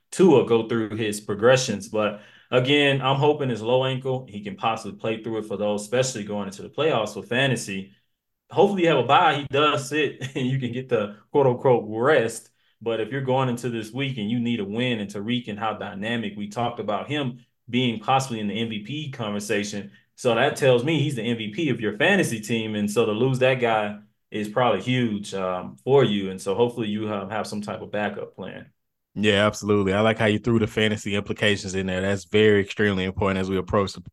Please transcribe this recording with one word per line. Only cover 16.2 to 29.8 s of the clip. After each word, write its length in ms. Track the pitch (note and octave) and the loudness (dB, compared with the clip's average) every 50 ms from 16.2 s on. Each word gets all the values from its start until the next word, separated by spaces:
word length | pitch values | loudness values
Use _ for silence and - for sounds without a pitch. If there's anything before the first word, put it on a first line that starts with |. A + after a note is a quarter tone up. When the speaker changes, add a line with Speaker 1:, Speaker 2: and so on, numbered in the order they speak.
| A2 G2 G2+ | -4 -6 -8
Speaker 1:
we 140 | G#2 G#2 G2+ | -8 -10 -8
talked 320 | - A#2+ A#2+ A#2+ - - | -6 -4 -4 -4 -4 -6
about 260 | G#2 G#2 G#2 F#2+ G2 | -6 -4 -4 -6 -4
him 380 | A2+ D3 D3+ C#3 A#2+ - - _ _ _ _ _ - | -4 -4 -4 -4 -4 -6 -10 _ _ _ _ _ -4
being 320 | A#2 B2 B2+ A#2+ A2+ G#2+ | -2 0 0 0 -2 -2
possibly 400 | - - C3 C3 C3 - A#2 A2 | 0 2 2 2 2 -2 -6 -4
in 60 | G#2+ | -4
the 120 | G2+ G2 A2+ | -4 -4 -4
M 80 | A#2 | -4
V 120 | A2 A2 G#2 | -6 -6 -10
P 320 | G#2 G#2+ D3 D3+ D3+ C#3 | -10 -10 -10 -10 -10 -10
conversation. 800 | C3 - A2+ G#2 G#2 G#2 G2+ - A2 G2+ G#2 G#2 G#2+ G2+ G2 - _ _ _ _ _ | -8 -8 -6 -6 -6 -6 -4 -2 -2 -2 -2 -4 -6 -10 -10 -12 _ _ _ _ _
So 200 | - - B2 A2+ | -2 0 2 4
that 220 | A#2 C3 D3 D3 | 4 2 2 2
tells 260 | - C#3+ C3 B2 A#2+ A#2+ | 2 4 4 4 4 2
me 160 | D#3+ E3 C#3+ | 0 0 0
he's 160 | C3+ D3+ C3+ | 0 0 -2
the 80 | A2+ G#2+ | -4 -4
M 140 | A#2+ A#2+ | -4 -4
V 140 | A2+ A2 G#2 | -4 -4 -6
P 180 | G#2 E3 E3+ C#3 | -4 -4 -2 -2
of 100 | A2+ A2 | -2 -2
your 160 | A2 G#2 G#2 | -2 -4 -2
fantasy 440 | G#2+ D3 F3+ G3+ F#3+ D#3 A#2 A#2 G#2+ | 2 2 4 4 4 2 0 -2 -6
team. 340 | G#2+ - A#2+ A2+ A2 A2 G#2+ | -4 -2 -2 -2 -2 -2 -2
And 160 | G#2 G#2 G#2 | -2 -2 0
so 140 | G#2 A#2+ A2+ | 2 2 2
to 80 | G#2+ G#2 | 2 2
lose 260 | A2 B2+ C3+ C3 A#2+ | 2 2 2 2 2
that 220 | B2+ C3 C3+ A#2+ | 2 2 2 2
guy 380 | A#2+ A#2 A2 G#2+ G#2 G#2 G#2 - - _ _ _ _ _ | 0 0 2 0 0 -2 -6 -10 -16 _ _ _ _ _
is 200 | - A2 G#2 G#2 | -6 -6 -6 -2
probably 320 | - B2+ B2 A#2+ G#2 F#2 | 0 2 2 2 2 0
huge, 520 | G2+ B2 B2+ B2+ A#2+ A2 G#2 G2 G2+ - - | 0 0 0 0 0 0 -2 -4 -6 -6 -6
um, 440 | G2 F#2 F#2 F2+ F2+ - - - - - | -4 -4 -4 -4 -6 -8 -10 -14 -8 -2
for 180 | B2+ C3+ C#3 B2+ | 4 4 6 6
you. 280 | G#2 G#2 G2+ G2 F#2+ | 4 2 0 -2 -4
And 100 | F#2+ F#2+ | -8 -8
so 120 | - G2 F#2+ | -4 -4 0
hopefully 360 | G#2+ A#2+ A#2+ - B2 A2+ G#2 | 2 0 0 0 -4 -4 -4
you 160 | G#2 G#2+ A2 | -4 -4 -4
have, 260 | G#2+ G#2+ G2 F#2+ G2 | -4 -4 -4 -6 -6
have 160 | A2 G#2+ F#2+ | -6 -6 -6
some 140 | - G#2+ G#2 | -6 -8 -8
type 200 | G#2 G#2+ G2 F2+ | -8 -8 -8 -8
of 100 | G2 F2+ | -10 -6
backup 440 | - G#2 G#2+ G2+ G#2 - - - - | -4 -4 -2 -2 -4 -6 -12 -12 -12
plan. 300 | - G2 G2 G2 G2 G2+ - _ _ _ _ _ _ _ _ - | -14 -14 -12 -12 -16 -18 -20 _ _ _ _ _ _ _ _ -6
Speaker 2:
Yeah, 320 | F#2+ G#2 G#2+ G2+ G2 G#2 | 0 2 4 4 6 4
absolutely. 460 | G#2+ G2 - G#2 G#2 G#2 G#2 | 2 2 0 0 2 2 2